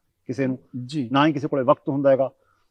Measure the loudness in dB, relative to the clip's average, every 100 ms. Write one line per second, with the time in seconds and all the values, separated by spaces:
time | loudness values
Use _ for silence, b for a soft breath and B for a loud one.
0 | _ _ -10 -4 -2 -4 _ -12 -8 -6
1 | -2 2 2 2 -2 0 0 -2 -2 0
2 | 2 2 2 -6 _ _ _